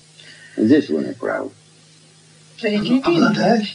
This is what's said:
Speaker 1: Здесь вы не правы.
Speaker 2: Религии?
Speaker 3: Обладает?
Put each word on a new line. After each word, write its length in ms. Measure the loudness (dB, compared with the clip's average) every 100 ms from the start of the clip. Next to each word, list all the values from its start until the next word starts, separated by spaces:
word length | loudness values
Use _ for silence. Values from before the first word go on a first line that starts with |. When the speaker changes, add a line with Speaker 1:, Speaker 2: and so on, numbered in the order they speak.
| _ -20 -20 -20 -12 0
Speaker 1:
Здесь 340 | 4 4 2
вы 120 | -4
не 120 | -6
правы. 360 | -8 -6 -6 -8 -16 _ _ _ _ _ _ _ _ -20 -8
Speaker 2:
Религии? 400 | -4 -2 0 0
Speaker 3:
Обладает? 600 | 2 2 2 2 0 0 -2